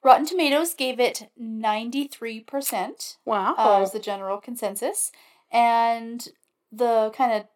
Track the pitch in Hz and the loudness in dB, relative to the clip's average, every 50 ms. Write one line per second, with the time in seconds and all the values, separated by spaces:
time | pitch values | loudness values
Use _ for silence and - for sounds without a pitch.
0 | - 262 254 - 294 302 359 359 320 285 277 294 330 330 - - 269 254 254 233 | 8 8 8 8 6 -2 0 2 2 4 4 2 2 0 -2 -4 -4 -4 0 2
1 | 247 214 - - 226 - _ - 233 226 220 220 220 214 214 214 226 233 240 277 | 0 0 0 -4 -14 -16 _ -14 -12 -10 -8 -4 -2 -2 -2 -2 -4 -4 -4 -4
2 | 285 277 - - 233 226 220 220 226 - - 277 269 - - 226 185 233 392 _ | -4 -4 -8 -10 -10 -10 -10 -10 -14 -8 -8 -6 -4 -4 -4 -4 -4 -4 -6 _
3 | - - - _ _ - 220 202 185 214 - - 220 220 208 196 196 196 196 214 | -14 -14 -14 _ _ -2 -2 0 0 0 0 2 4 4 4 4 4 2 -2 -6
4 | 208 214 202 196 196 190 196 202 - - 240 233 - 208 208 - 226 302 403 - | -6 -6 -8 -6 -4 -6 -6 -6 -6 -12 -10 -6 -6 -6 -6 -4 -6 -6 -4 -4
5 | - - - - - _ _ _ _ _ - 233 233 233 233 233 233 233 233 233 | -6 -6 -8 -14 -20 _ _ _ _ _ 0 2 4 4 4 2 2 2 0 -2
6 | 233 226 233 240 - - - _ _ _ _ _ _ _ - 214 247 233 233 226 | -6 -10 -12 -12 -12 -14 -18 _ _ _ _ _ _ _ -4 -2 0 2 4 2
7 | 220 220 220 - 262 240 226 214 208 _ _ | 2 0 0 0 0 2 2 -2 -4 _ _